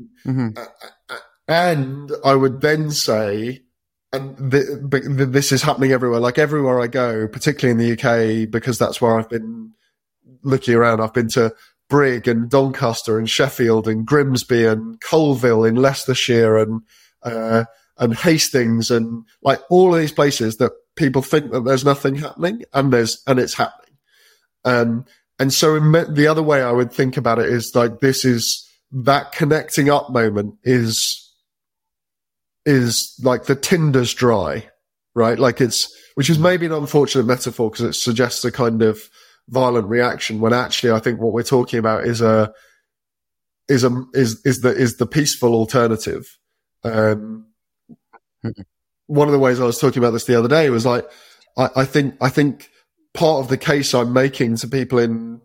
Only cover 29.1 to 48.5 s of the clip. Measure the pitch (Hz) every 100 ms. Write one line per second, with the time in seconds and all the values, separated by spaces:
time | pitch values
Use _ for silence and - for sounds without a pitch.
29.1 | 139 - - 151 156 - - 139 143 -
30.1 | 127 113 104 104 - 127 127 113 110 -
31.1 | - - _ _ _ _ _ _ _ _
32.1 | _ _ _ _ _ - 139 120 110 -
33.1 | - 127 123 - 139 - 180 156 135 120
34.1 | - 123 110 80 85 - _ _ _ _
35.1 | 117 113 113 131 117 123 - - - -
36.1 | - 135 160 175 180 165 156 143 151 139
37.1 | 135 117 123 - 113 113 - 117 - -
38.1 | 117 120 - 123 - 120 113 110 107 -
39.1 | _ _ _ - 120 127 120 98 117 123
40.1 | - - 110 113 120 127 - 123 113 123
41.1 | 110 113 110 117 131 123 120 110 110 107
42.1 | 113 113 110 107 - _ _ _ _ _
43.1 | _ _ _ _ _ - 139 123 123 127
44.1 | 131 120 110 143 123 123 - 127 - 117
45.1 | 151 147 - 120 117 110 127 117 110 -
46.1 | 80 - _ _ _ _ _ 117 110 110
47.1 | 107 107 110 - _ _ _ _ - _
48.1 | - _ _ 117